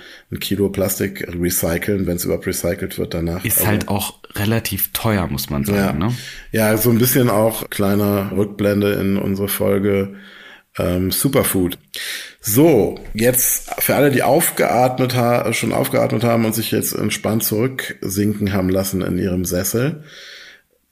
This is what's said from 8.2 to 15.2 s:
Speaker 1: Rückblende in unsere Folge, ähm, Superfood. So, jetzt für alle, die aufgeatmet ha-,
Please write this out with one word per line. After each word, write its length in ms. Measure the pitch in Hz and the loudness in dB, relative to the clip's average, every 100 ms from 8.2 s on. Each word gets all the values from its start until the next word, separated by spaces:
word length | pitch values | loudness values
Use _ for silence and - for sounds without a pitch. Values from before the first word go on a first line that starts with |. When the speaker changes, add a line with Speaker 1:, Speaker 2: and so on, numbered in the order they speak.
| 98 92 | 0 -2
Speaker 1:
Rückblende 580 | 104 - 101 101 101 | -2 0 0 2 2
in 240 | 101 98 98 | 2 0 0
unsere 300 | 101 98 101 | -2 -2 -2
Folge, 680 | - 98 101 101 98 98 98 - - - - _ - | 0 2 2 2 2 0 -8 -20 -20 -20 -20 _ -4
ähm, 320 | 90 90 95 | -2 0 0
Superfood. 680 | - 139 131 98 98 87 - _ - - - - - | 0 0 2 0 0 -2 -4 _ -12 -10 -10 -12 -10
So, 580 | - 107 165 127 90 - - | 0 4 6 6 2 -2 -8
jetzt 560 | 107 117 - - - - - | 0 2 2 0 -2 -6 -4
für 140 | - 98 | 0 4
alle, 140 | 147 | 4
die 140 | 127 | 4
aufgeatmet 920 | - 165 170 - - 107 127 127 127 | 2 2 2 0 0 4 2 2 0
ha-, 380 | 123 | 2